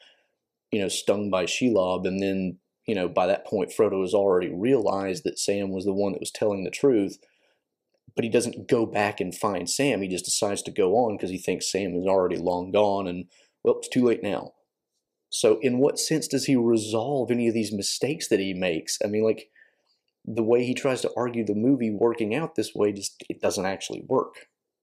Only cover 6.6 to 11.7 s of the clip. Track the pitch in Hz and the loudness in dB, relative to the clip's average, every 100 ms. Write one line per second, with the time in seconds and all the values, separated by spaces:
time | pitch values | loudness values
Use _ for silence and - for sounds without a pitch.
6.6 | 90 - 143 117 98 - _ _ _ _ | -4 2 4 4 2 -6 _ _ _ _
7.6 | _ _ _ _ - - 117 120 117 123 | _ _ _ _ -8 -4 2 2 2 -6
8.6 | 127 123 113 104 104 107 92 - 110 92 | 0 2 2 0 0 0 -6 -2 -2 -2
9.6 | 85 - 139 104 98 90 - - 104 98 | -4 0 0 0 -2 -4 -2 -2 -2 -2
10.6 | - - 92 110 117 101 90 92 - 90 | -4 0 4 4 2 -2 -6 -4 -4 -4
11.6 | - | -2